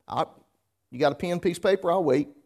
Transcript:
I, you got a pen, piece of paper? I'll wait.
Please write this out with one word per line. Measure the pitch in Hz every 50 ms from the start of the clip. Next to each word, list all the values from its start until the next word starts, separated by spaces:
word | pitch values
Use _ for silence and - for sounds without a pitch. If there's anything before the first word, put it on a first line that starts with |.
| _
I, | - 107 127 160 - - _ _ _ _ _ _ _ _ _ _ _
you | - 123
got | 147 143 139
a |
pen, | - - 175 175 175
piece | - 190 175
of | - -
paper? | 202 196 190 - 170
I'll | 175 190 175
wait. | 147 127 147 - - - _ _